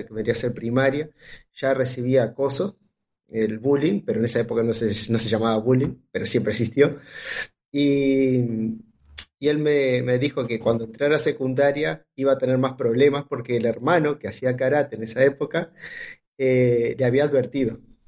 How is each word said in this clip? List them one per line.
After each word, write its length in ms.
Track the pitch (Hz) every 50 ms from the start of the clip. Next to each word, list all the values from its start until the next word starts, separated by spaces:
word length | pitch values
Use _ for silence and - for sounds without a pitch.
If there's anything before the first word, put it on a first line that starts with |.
| 104
que 100 | - 110
vendría 200 | 110 107 117 117
a 20 | -
ser 160 | - 120 113
primaria, 560 | - 113 117 120 127 135 135 135 147 156 156 _ _ - - - - _ _ _
ya 200 | - - 135 135
recibía 500 | 131 131 120 - 127 123 127 131 131 117
acoso, 540 | 113 - - 135 139 127 - 180 202 - _ _ _ _ _ _ _ _ _ _ _
el 300 | - 113 110 110 110 110
bullying, 440 | 113 135 143 139 139 165 202 202 -
pero 140 | - 107 110
en 60 | 113
esa 140 | 120 - 120
época 220 | 117 - 113 113 113
no 100 | 117 110
se, 140 | - 117 107 104 - - - 113
no 60 | 113
se 100 | - 107
llamaba 300 | 107 107 113 113 113 110
bullying, 380 | 107 123 131 127 139 160 - - _ _ _
pero 120 | 101 107
siempre 260 | - - 123 104 110 104
existió. 480 | - 117 101 - 139 139 160 151 - - - - - - - - - - - _ _ _ _ -
Y, 680 | 143 143 143 139 139 139 139 135 135 135 131 127 123 120 117 113 110 110 110 110 - - _ _ _ _ _ - - - - _ _
y 100 | 139 147
él 100 | 147 151
me, 440 | 151 151 147 143 139 131 123 123 123
me 160 | 123 123 123
dijo 280 | 135 147 - 143 127
que 140 | 117 120 113
cuando 240 | - - 117 113 113
entrara 320 | 110 - - 143 143 151
a 20 | 147
secundaria 880 | - 151 147 - 135 131 131 131 139 143 143 147 151 156 160 156 _ _ _
iba 160 | - 135 139 135
a 60 | 131
tener 200 | 131 127 131 127
más 160 | 127 131 127
problemas 500 | 127 131 117 113 123 139 147 139 143 143 -
porque 280 | 143 123 117 - 123
el 100 | 117 110
hermano 520 | 117 110 110 120 143 175 170 151 147 143 -
que 100 | - 98
hacía 280 | - - - 127 123
karate 400 | 127 131 131 147 147 143 143 117
en 60 | 107 110
esa 200 | 110 - 123 135
época, 480 | 139 139 - 151 151 - 165 180 - _ - - - - - - - - _ _ _ _ -
eh, 560 | 135 131 127 127 127 123 120 120 117 117 123 127
le 60 | 131
había 200 | 123 120 135 147
advertido, 560 | 147 147 135 113 - - 139 131 113 110 - - - - _ _